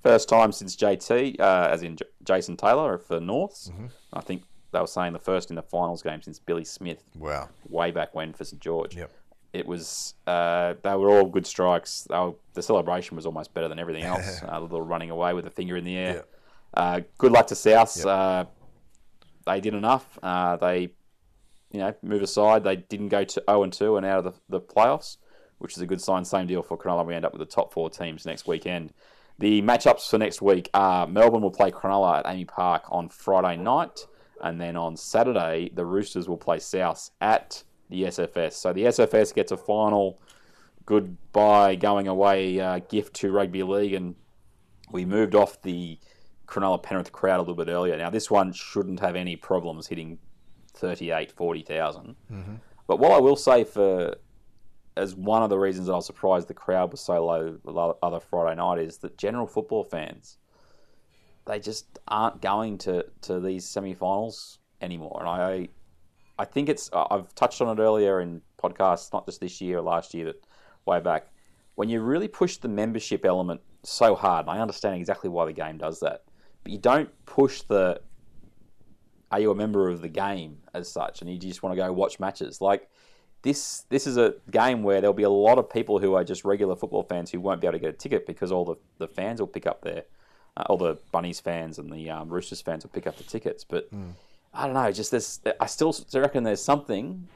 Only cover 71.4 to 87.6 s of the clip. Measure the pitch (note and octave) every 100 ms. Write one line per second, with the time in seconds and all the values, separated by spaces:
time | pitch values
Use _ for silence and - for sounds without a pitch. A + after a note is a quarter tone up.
71.4 | _ _ _ - G#2+ A#2 A2+ D3+ G#3 -
72.4 | F3+ - B2 G2+ A2 A2+ - G#2 F#2+ F#2
73.4 | F2+ E2+ - - - - A#2 G2 G2+ E2+
74.4 | D#2 F#2 A2+ - G#2 F#2 F2 F#2+ F#2+ E2+
75.4 | E2 D#2+ D#2 D#2+ D#2+ D#2+ D#2+ - _ -
76.4 | - - - G2 A#2+ C#3 D#3 _ - -
77.4 | C#3 - - G#2 F#2 - - - - -
78.4 | - - - - - - _ _ _ G2+
79.4 | G#2+ G2 G#2+ G#2 F#2 F2 E2 D#2 G2 G2
80.4 | D#2+ D2+ - - F2 - - - E2+ F2+
81.4 | F#2 F2+ F#2+ F#2 F#2 F2+ F#2+ - F#2+ -
82.4 | - - G2 G2+ - _ _ _ _ -
83.4 | B2+ C#3+ - - - C3+ C#3+ B2 A2+ -
84.4 | - A2 A#2+ B2 G#2 G2 G2+ G2 G2+ G2+
85.4 | G#2 B2+ A#2 - - G#2 F#2+ F#2+ F2+ F2+
86.4 | G2+ G2+ G2+ F2+ A2 G#2 F#2+ F2+ F2 F2
87.4 | F#2+ F2+